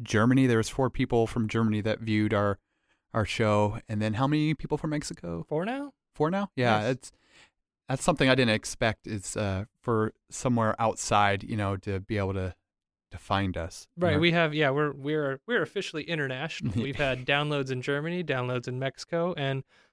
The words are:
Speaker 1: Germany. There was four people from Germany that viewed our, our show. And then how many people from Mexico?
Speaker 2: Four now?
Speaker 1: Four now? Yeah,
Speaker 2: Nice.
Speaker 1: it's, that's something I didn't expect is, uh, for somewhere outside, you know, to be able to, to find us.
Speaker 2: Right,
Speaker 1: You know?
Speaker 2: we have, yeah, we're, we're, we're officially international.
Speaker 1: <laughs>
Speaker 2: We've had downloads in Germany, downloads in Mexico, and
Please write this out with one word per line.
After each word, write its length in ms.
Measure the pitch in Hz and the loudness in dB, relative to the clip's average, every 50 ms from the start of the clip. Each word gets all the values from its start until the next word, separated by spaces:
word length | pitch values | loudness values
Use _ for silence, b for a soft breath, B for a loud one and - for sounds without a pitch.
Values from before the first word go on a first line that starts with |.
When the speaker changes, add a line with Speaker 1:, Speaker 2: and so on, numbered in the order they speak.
Speaker 1:
Germany. 460 | 117 - - 104 113 123 127 135 131 | -4 2 4 6 6 6 6 6 6
There 100 | 123 117 | 6 4
was 120 | 113 110 - | 4 2 0
four 200 | - - 131 120 | 0 0 0 0
people 380 | - - 127 - 123 117 113 | 0 0 0 2 2 2 2
from 200 | - - 120 113 107 | 2 2 0 0 0
Germany 320 | - 113 113 110 107 107 | 2 2 2 2 2 2
that 180 | 101 110 107 - | 0 0 -2 -2
viewed 340 | 113 113 107 107 107 104 107 | 0 0 2 2 4 4 2
our, 240 | 101 104 101 98 - _ _ _ _ _ _ _ _ _ _ - | 2 2 0 0 -4 _ _ _ _ _ _ _ _ _ _ -2
our 120 | 113 101 | -2 -2
show. 540 | - - - 113 107 104 104 104 101 107 110 - - | 0 0 2 2 4 4 4 2 2 0 -4 -6 -6
And 120 | 107 104 | -4 -2
then 120 | 107 107 104 | -2 0 0
how 120 | 113 135 | 0 0
many 260 | 139 151 151 151 156 156 | 2 2 2 2 0 0
people 240 | - - - 151 | -2 -4 -4 -4
from 140 | 147 - 156 | -4 -4 -4
Mexico? 540 | 151 147 - - 165 - - 170 170 165 160 - | -4 -4 -6 -8 -10 -10 -10 -8 -8 -8 -6 -4
Speaker 2:
Four 160 | 151 156 185 | -4 -4 -2
now? 260 | 226 262 277 285 277 - _ _ _ _ | -4 -4 -6 -8 -10 -14 _ _ _ _
Speaker 1:
Four 160 | - 147 160 | 0 0 0
now? 180 | 185 202 202 - - | 0 0 -2 -4 -2
Yeah, 240 | 131 123 120 110 107 | 0 2 4 4 2
Speaker 2:
Nice. 120 | 107 123 135 | 2 0 -2
Speaker 1:
it's, 180 | - - - - b b b b b b b b b _ _ _ _ _ - | -4 -6 -14 -20 b b b b b b b b b _ _ _ _ _ -6
that's 140 | 131 - - | -6 -2 0
something 240 | 180 165 - 143 131 | 0 2 4 4 4
I 60 | 131 | 6
didn't 200 | 131 127 113 107 | 6 4 4 2
expect 500 | 104 - - - - 120 110 107 - - | 0 -2 -6 -4 -2 0 0 -2 -2 -6
is, 300 | - 107 101 - - - | -8 -8 -8 -8 -6 -4
uh, 280 | 107 107 98 95 95 104 - _ _ | -4 -2 -2 -2 -4 -4 -8 _ _
for 320 | - 123 117 110 110 107 - _ _ - | -2 0 0 2 0 0 -2 _ _ -16
somewhere 440 | - - - 131 120 117 110 107 - - | -8 -4 -2 0 2 2 2 2 2 0
outside, 640 | 117 110 - - - - 113 104 104 101 101 95 - | 0 0 0 -2 0 2 4 4 4 4 2 0 -2
you 140 | - 117 | -4 -2
know, 180 | 107 101 98 98 | -2 0 0 -2
to 220 | 95 - 104 98 95 | -4 -4 -4 -4 -4
be 180 | 95 - 110 | -4 -4 -2
able 160 | 101 98 95 98 | -2 -2 -2 -2
to, 220 | 95 92 92 - _ _ _ _ _ _ _ _ _ _ _ | -2 -4 -6 -8 _ _ _ _ _ _ _ _ _ _ _
to 60 | - | -18
find 380 | - - - 101 98 101 95 - | -10 -4 -2 0 0 0 0 -2
us. 300 | 85 82 85 - - - - _ | -4 -6 -8 -10 -14 -18 -16 _
Speaker 2:
Right, 140 | 170 180 170 | -2 0 2
Speaker 1:
You 40 | 147 | 2
know? 60 | 151 | 2
Speaker 2:
we 100 | 170 170 | 2 2
have, 220 | 165 175 165 151 147 | 2 2 2 2 2
yeah, 140 | 156 151 135 | 2 2 2
we're, 220 | 135 147 151 147 139 | 2 2 0 -2 -2
we're, 480 | 143 135 147 156 156 147 135 135 135 _ | -4 -4 -4 -2 -2 -2 -2 -4 -6 _
we're 160 | - 240 180 | -2 -2 -2
officially 420 | 156 - - 202 - - - 151 139 | -2 -2 -4 -6 -6 -6 -6 -6 -6
international. 720 | 165 170 156 139 131 127 131 156 156 - - 160 127 92 | -4 -4 -2 -2 -4 -4 -6 -6 -8 -8 -6 -4 -4 -2
Speaker 1:
<laughs> 80 | 117 | -2
Speaker 2:
We've 140 | 117 139 135 | -2 -2 -2
had 300 | 143 147 135 127 127 127 | -2 -2 -2 -2 -2 -2
downloads 440 | - 139 143 147 147 147 139 135 131 | 0 0 0 0 0 -2 -2 -2 -2
in 120 | 135 127 123 | -4 -4 -4
Germany, 400 | 143 143 143 151 165 175 180 170 | -2 -2 -2 -2 -4 -4 -4 -4
downloads 440 | 151 131 127 123 123 127 123 - 131 | -2 -2 -2 -2 -2 -4 -4 -4 -6
in 100 | 127 127 | -6 -4
Mexico, 540 | 135 135 - - - - 170 170 170 180 170 | -6 -6 -6 -10 -10 -6 -4 -2 -2 -2 -2
and 280 | 156 139 135 135 135 - b b b b b | -2 -2 -2 -2 -4 -6 b b b b b